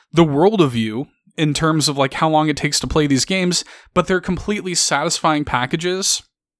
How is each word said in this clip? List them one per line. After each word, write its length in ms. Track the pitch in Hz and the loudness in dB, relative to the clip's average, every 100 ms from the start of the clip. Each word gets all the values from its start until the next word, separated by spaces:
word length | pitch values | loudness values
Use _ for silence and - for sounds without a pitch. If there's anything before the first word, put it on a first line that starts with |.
| _ | _
the 120 | 160 | 2
world 360 | 160 143 190 220 | 4 4 4 4
of 140 | 143 | 2
you 320 | 117 110 113 147 _ _ - | 2 -2 -4 -10 _ _ -4
in 180 | 156 | -2
terms 340 | 139 160 160 147 | 0 0 2 0
of, 80 | 139 | 0
like, 180 | 139 | -2
how 140 | - 160 | 0 0
long 200 | 156 156 | 2 0
it 80 | 147 | -2
takes 240 | 151 - | -2 -4
to 60 | 139 | 0
play 200 | 160 147 | 0 2
these 180 | 135 | 2
games, 400 | - 190 180 170 - - - | 0 0 0 -2 -6 -16 -6
but 120 | 185 175 | -2 0
they're 140 | 185 | 0
completely 540 | 185 180 - 208 185 | -2 -6 -4 -6 -4
satisfying 680 | 165 - 143 165 - 160 151 | -2 0 0 -2 0 0 0
packages. 800 | 143 123 127 165 180 185 196 - - _ _ | 0 -2 -2 -4 -2 -4 -2 -4 -6 _ _